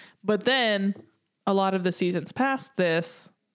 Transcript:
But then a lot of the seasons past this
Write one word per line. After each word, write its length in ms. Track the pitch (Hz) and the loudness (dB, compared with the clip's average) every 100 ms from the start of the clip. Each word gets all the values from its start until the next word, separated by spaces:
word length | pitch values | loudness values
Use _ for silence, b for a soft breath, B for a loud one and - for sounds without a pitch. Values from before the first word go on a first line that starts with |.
| B B | B B
But 220 | 196 208 240 | -2 0 2
then 500 | 262 226 202 196 - - _ _ _ 202 | 2 2 2 0 -2 -10 _ _ _ 0
a 80 | |
lot 200 | 196 190 | 2 2
of 100 | 190 | 2
the 80 | 180 | 0
seasons 380 | 175 180 175 165 | 0 0 -2 -4
past 420 | - 269 262 - - | -2 0 -2 -4 0
this 520 | 175 165 170 - - _ _ | 2 2 -2 -10 -18 _ _